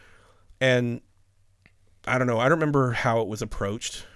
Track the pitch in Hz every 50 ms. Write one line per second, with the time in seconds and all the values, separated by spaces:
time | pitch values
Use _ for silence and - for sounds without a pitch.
0 | - - - - _ _ _ _ _ - - - 131 131 123 123 123 120 117 -
1 | - _ _ _ _ _ _ _ _ _ _ _ _ _ _ _ _ _ _ _
2 | - - 120 131 127 123 117 110 120 135 160 160 156 151 143 139 131 123 117 -
3 | - 127 117 117 113 92 107 101 113 107 - - 107 98 104 120 - - - -
4 | - - -